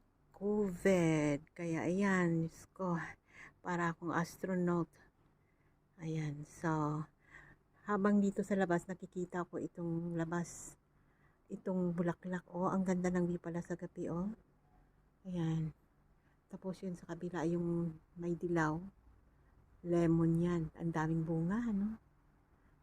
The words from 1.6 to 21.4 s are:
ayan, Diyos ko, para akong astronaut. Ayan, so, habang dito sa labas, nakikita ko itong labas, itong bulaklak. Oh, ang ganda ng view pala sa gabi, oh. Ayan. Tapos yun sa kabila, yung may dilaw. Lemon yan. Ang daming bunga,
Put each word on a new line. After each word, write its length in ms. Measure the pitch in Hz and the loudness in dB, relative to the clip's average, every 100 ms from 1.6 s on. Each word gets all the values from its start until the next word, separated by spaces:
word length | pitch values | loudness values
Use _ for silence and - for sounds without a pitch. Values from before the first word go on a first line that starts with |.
| 170 160 127 | -4 0 0
ayan, 560 | 185 202 190 175 165 165 | 2 4 4 4 2 0
Diyos 240 | - - | -6 -20
ko, 240 | - 185 170 151 - _ - - _ 180 | -6 -2 -2 -4 -12 _ -20 -20 _ -4
para 240 | 175 170 | 0 -2
akong 240 | 170 170 | -2 -2
astronaut. 720 | - 170 - 190 185 175 175 160 - - _ _ _ _ _ _ _ _ - | -2 -2 -6 -4 0 2 2 0 -8 -20 _ _ _ _ _ _ _ _ -10
Ayan, 480 | 160 160 151 147 147 | -4 -2 -4 -6 -12
so, 560 | - 165 156 151 151 156 _ _ - - - _ _ - | -4 0 2 2 -2 -6 _ _ -20 -20 -20 _ _ -2
habang 320 | 208 202 208 | 2 4 6
dito 240 | 196 196 196 | 4 0 0
sa 80 | |
labas, 320 | 196 185 170 - | 2 4 2 0
nakikita 560 | 180 180 185 175 185 170 | -10 -8 -6 -4 -4 -4
ko 80 | 165 | -6
itong 560 | 160 - 170 165 175 | -8 -6 -4 -4 -2
labas, 640 | 170 165 175 170 - - - _ _ _ _ _ _ _ | -4 -2 -2 -4 -10 -16 -18 _ _ _ _ _ _ _
itong 480 | 196 - 185 180 170 | -10 -4 0 0 0
bulaklak. 480 | 175 - 185 180 - | -2 -2 -6 -8 -6
Oh, 160 | 175 185 | -4 0
ang 160 | 190 185 | 0 2
ganda 240 | 180 180 | 2 2
ng 160 | 180 175 | 2 0
view 160 | 175 | -2
pala 160 | 170 170 | -4 -6
sa 160 | - | -6
gabi, 320 | 175 175 - 175 | -8 -8 -8 -4
oh. 240 | 170 196 226 _ _ _ - _ _ _ _ 190 | -2 -4 -6 _ _ _ -20 _ _ _ _ -8
Ayan. 480 | 175 160 160 156 - _ _ _ _ _ _ _ | -2 0 0 -4 -8 _ _ _ _ _ _ _
Tapos 320 | 190 190 185 | -10 -8 -8
yun 120 | 190 | -8
sa 160 | 175 - | -8 -10
kabila, 320 | 170 175 175 | -8 -6 -2
yung 480 | 160 175 170 170 170 160 _ | 0 0 0 0 -2 -6 _
may 240 | 175 170 170 | -8 -4 -2
dilaw. 400 | 175 170 156 156 190 - - - _ _ - - _ - | 0 2 2 0 -8 -18 -20 -20 _ _ -20 -20 _ -14
Lemon 500 | 175 170 170 165 165 165 | 0 4 6 6 4 4
yan. 240 | 175 175 160 - | 2 0 -2 -4
Ang 120 | 170 | -2
daming 320 | 160 156 165 160 | 0 0 0 0
bunga, 320 | 160 | 0